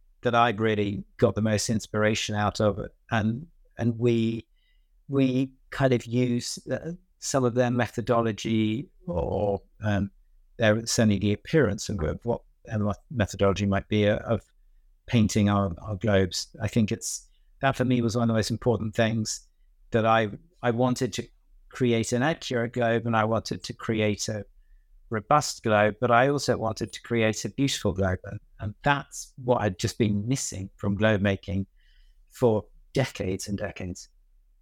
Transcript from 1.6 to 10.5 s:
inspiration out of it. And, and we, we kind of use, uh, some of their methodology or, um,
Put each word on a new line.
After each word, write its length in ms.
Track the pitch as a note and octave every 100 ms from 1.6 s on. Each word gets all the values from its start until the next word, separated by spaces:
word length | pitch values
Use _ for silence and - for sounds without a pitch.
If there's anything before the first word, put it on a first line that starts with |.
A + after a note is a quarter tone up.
| -
inspiration 640 | A2 - G#2+ G#2+ A2 -
out 260 | G#2 G#2 -
of 180 | G#2+ F#2
it. 120 | - - -
And, 360 | A2+ G#2+ B2 E3 _ _ -
and 200 | A2+ A2
we, 480 | A#2+ A#2 A2+ A2+ - _ _ _ _ _ -
we 440 | C#3 C3 B2+ C3+ - _
kind 220 | - C3+
of 120 | A#2+
use, 540 | A#2 A#2+ B2+ A#2+ - - -
uh, 220 | B2+ D#3+ F3 _ _
some 260 | - C#3
of 100 | B2
their 160 | A#2+ B2
methodology 1160 | B2 A2+ - A2 A#2 A2+ G2+ A2+ A2+ G#2+ A2 - _ -
or, 560 | F3 - - G2+ G2+ - -
um, 280 | G#2+ G2+ G2 - _ _ _